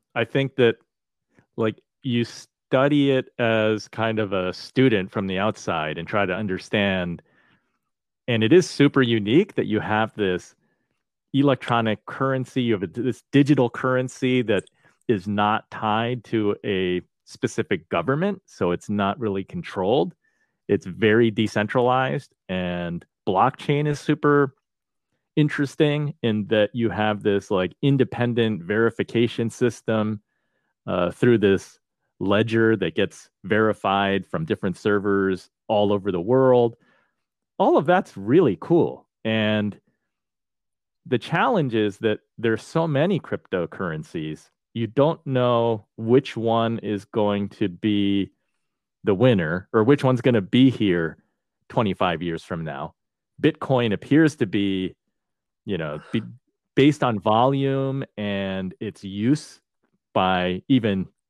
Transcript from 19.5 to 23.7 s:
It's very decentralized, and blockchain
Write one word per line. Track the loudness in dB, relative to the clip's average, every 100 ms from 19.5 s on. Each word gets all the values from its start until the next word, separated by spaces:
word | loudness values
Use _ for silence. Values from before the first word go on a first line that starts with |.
| -12 -8 -4 0 0 -2 -8 _ _ _ _ -4
It's | -4 -4
very | 0 2 4 4
decentralized, | 2 -2 -2 -2 0 0 0 -2 -6 -10 _ -8
and | -6 -4 -6 -6 -8 -12 _ -2
blockchain | 2 2 0 -2